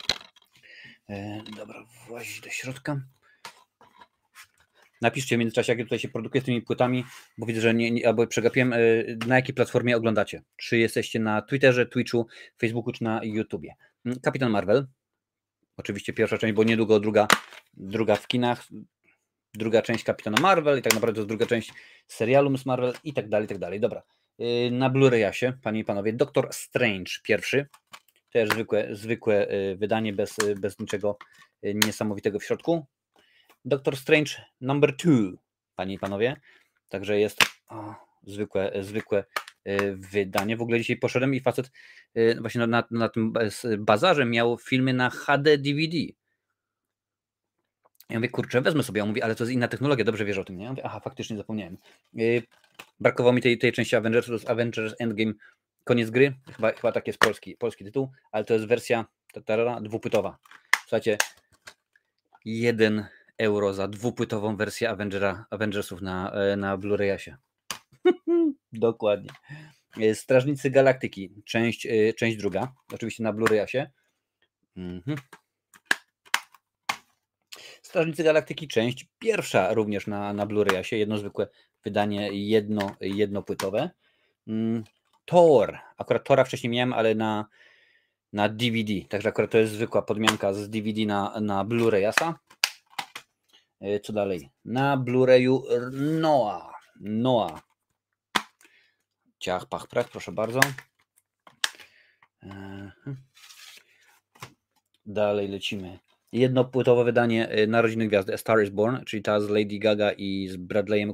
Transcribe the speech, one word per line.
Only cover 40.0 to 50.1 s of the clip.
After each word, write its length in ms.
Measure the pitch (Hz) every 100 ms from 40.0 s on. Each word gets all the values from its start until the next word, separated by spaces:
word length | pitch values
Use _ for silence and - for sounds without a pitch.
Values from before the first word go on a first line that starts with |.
| 95 101 95 98 101 113
W 40 |
ogóle 160 | 117 117
dzisiaj 200 | 113 123
poszedłem 380 | 120 123 135 135
i 40 |
facet, 320 | 127 - 131 _ - - _ -
y, 200 | 113 113
właśnie 180 | 113 120
na, 80 | 117
na, 160 | 117 -
na 180 | 117 110
tym 240 | - 113
baz-, 440 | 113 110 - 120 104
bazarze 480 | 107 104 175 151 120
miał 320 | 117 120 117
filmy 360 | - 131 131
na 160 | 127 127
H 280 | - - 143
D 200 | 143 147
D 160 | 139
V 80 | 143 160
D. 100 | 165 104 - _ _ _ _ _ _ _ _ _ _ _ _ _ _ _ _ _ _ -
Ja 100 | 117
mówię, 100 | 127
„Kurczę, 320 | - 120 123
wezmę 220 | 156 156
sobie.” 200 | 123 98
On 60 | 101
mówi, 120 | 107
„Ale 140 | 113 110
to 80 |
jest 100 | 117
inna 140 | 127 120
technologia, 380 | 107 135 135
dobrze 200 | 107